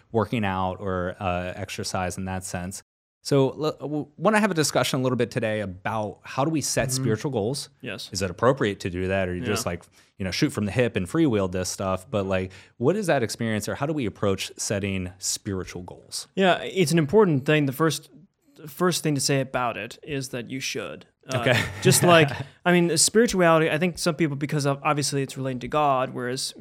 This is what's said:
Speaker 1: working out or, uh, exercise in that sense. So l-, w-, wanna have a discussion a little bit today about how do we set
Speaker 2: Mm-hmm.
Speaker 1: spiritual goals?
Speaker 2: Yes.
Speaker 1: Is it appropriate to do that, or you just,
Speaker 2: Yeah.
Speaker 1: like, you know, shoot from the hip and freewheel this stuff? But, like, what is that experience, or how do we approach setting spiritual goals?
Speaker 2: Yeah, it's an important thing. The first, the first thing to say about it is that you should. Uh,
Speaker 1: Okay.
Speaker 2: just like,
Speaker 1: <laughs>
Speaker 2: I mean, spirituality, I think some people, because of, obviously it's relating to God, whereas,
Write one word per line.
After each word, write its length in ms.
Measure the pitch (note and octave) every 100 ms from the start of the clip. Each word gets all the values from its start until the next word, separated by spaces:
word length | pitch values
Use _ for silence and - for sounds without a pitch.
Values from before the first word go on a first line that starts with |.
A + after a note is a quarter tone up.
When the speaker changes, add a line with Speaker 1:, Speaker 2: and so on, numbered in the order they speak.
| _
Speaker 1:
working 320 | A2+ G2+ A#2+
out 340 | G2+ F#2 F#2 F2+
or, 360 | G2+ F#2 F2+ -
uh, 340 | G2 F2+ F2+ F#2+
exercise 600 | F#2+ - G2+ G2 F2+ F2+
in 80 | F#2
that 180 | F#2
sense. 380 | - F#2 F2+ G2 - _ _ _
So 300 | - C#3+ C3+
l-, 260 | - D#3 -
w-, 280 | C#3 D3+ C#3 -
wanna 220 | F3 G#3+
have 100 | G#3
a 60 | E3+
discussion 440 | D3 C#3+ B2+ C#3
a 40 |
little 120 | B2+ B2
bit 140 | A#2+
today 280 | B2+ A2+ G#2+
about 560 | G2+ F#2 A2+ A2 G#2 -
how 200 | - -
do 60 | C#3+
we 100 | D#3
set 300 | - - C3+
Speaker 2:
Mm-hmm. 140 | B2+
Speaker 1:
spiritual 280 | C3 G#2+ D3+
goals? 380 | B2 G2+ C#3 - _
Speaker 2:
Yes. 280 | B2 F#2+ -
Speaker 1:
Is 100 | F#2
it 80 | F#2+
appropriate 480 | F2 A#2+ C3+ A2 G2
to 80 | G2+
do 180 | F2 F#2
that, 200 | G2 F#2
or 60 | F2+
you 100 | E2+
just, 200 | G#2 F#2+
Speaker 2:
Yeah. 80 |
Speaker 1:
like, 100 | F2 - _ _ -
you 80 | F#2+
know, 60 |
shoot 180 | - D3+
from 160 | - G#2
the 60 |
hip 240 | A2 A#2+ G#2
and 100 | F2+
freewheel 420 | E3 D#3+ G#2+ F#2+
this 180 | F#2 F#2
stuff? 360 | - G2 F#2 -
But, 160 | G#2+ F#2+
like, 260 | F#2+ F#2 - - -
what 180 | A#2+ G3
is 80 | F3+
that 140 | C#3+
experience, 460 | A2+ - A2+ G#2+ G2+
or 60 | G2
how 100 | C#3+
do 80 |
we 120 | D#3 G#2+
approach 440 | - G#2 G2 - -
setting 540 | - G#2 G2+ F#2+ F2+ F2+
spiritual 640 | - - - F#2+ F2 F2+
goals? 440 | F2+ - - - - -
Speaker 2:
Yeah, 200 | F#3+ E3
it's 280 | A#2+ F3 D#3
an 60 | E3+
important 480 | C#3 G#3 G3+ C#3+ C3
thing. 200 | D3+ C#3
The 60 |
first, 380 | B2 D#3+ C#3+ - - - _ _ -
the 100 | D#3
first 360 | - F3+ D#3+
thing 120 | D#3+ C#3+
to 60 |
say 180 | C3 C#3
about 380 | C3 C3 B2 G#2
it 220 | A2 -
is 260 | - C#3 C3
that 200 | B2 G#2
you 100 | C3
should. 460 | - C3 F2+ D2 - _ -
Uh, 40 | B2+
Speaker 1:
Okay. 240 | A#2+ A#2+ - -
Speaker 2:
just 220 | F#3 -
like, 260 | F3+ E3 D3 - -
Speaker 1:
<laughs> 180 | - F3+
Speaker 2:
I 80 |
mean, 240 | F3 F3 D#3
spirituality, 720 | - G#3+ A#3 G3 E3+ E3 D#3+
I 60 | D3+
think 200 | F3+ D#3+
some 160 | F3+ D#3
people, 200 | D#3+ C#3
because 300 | C#3+ D3+ C#3
of, 160 | C#3+
obviously 380 | D#3 D3 C#3+ C#3+
it's 140 | C3+ -
relating 220 | C3 B2+
to 80 | B2
God, 440 | D3+ D3 C3 C3+
whereas, 400 | B2+ B2 C3 - -